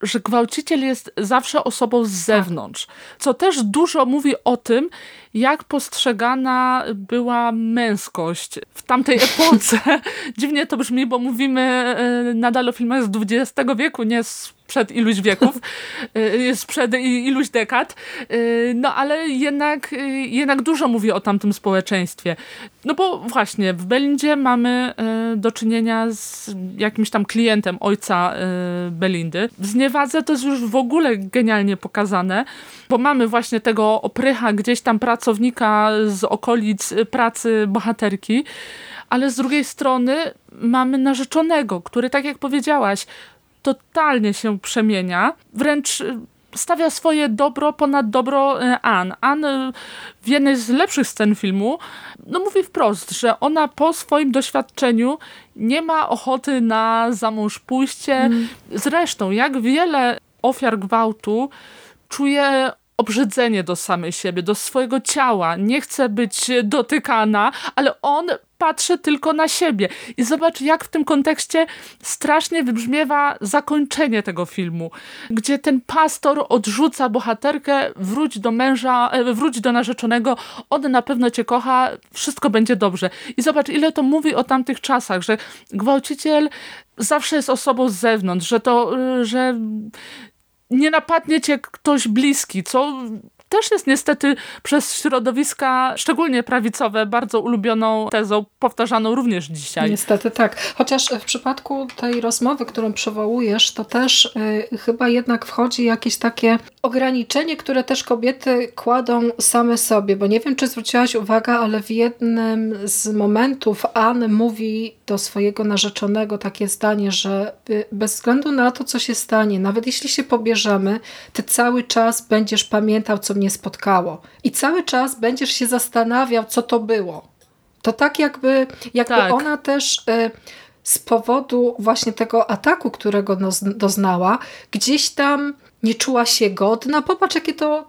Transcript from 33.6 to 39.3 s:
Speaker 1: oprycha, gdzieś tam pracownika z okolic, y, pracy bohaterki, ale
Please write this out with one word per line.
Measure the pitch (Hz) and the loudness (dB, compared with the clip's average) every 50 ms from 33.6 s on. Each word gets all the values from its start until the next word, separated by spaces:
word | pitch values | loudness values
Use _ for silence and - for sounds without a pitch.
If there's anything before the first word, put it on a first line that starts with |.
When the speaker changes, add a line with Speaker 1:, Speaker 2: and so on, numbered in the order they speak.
| - 233 220 220 214 214 214 220 | 0 0 2 2 4 2 2 2
Speaker 1:
oprycha, | - 202 - - 262 269 254 220 240 220 208 | 0 -4 -2 0 2 2 2 2 0 0 0
gdzieś | 208 208 240 247 - | 0 2 0 0 0
tam | - 254 220 208 | 2 0 0 2
pracownika | 262 240 233 233 - 240 214 202 240 247 240 - 233 214 214 214 214 214 214 214 220 | 2 0 0 0 0 0 0 2 2 0 0 2 0 2 4 4 4 2 2 2 2
z | 214 196 185 208 | 2 0 0 0
okolic, | - - 208 - 240 233 240 208 214 208 202 - - | -2 -2 -2 0 0 2 2 2 0 0 -2 -2 -4
y, | - 208 226 | -2 -2 -2
pracy | 220 - 262 233 233 233 - - 233 226 214 214 | 0 0 0 0 0 -2 -2 0 0 2 2 2
bohaterki, | 202 196 233 190 226 220 - 226 202 196 190 - - 220 262 302 - - - - - - - - - - - - - | 2 0 0 0 0 -2 0 0 -2 -2 -2 -2 0 0 0 0 -2 -10 -16 -16 -16 -18 -18 -18 -18 -18 -16 -6 -2
ale | - 254 269 277 | 0 0 0 0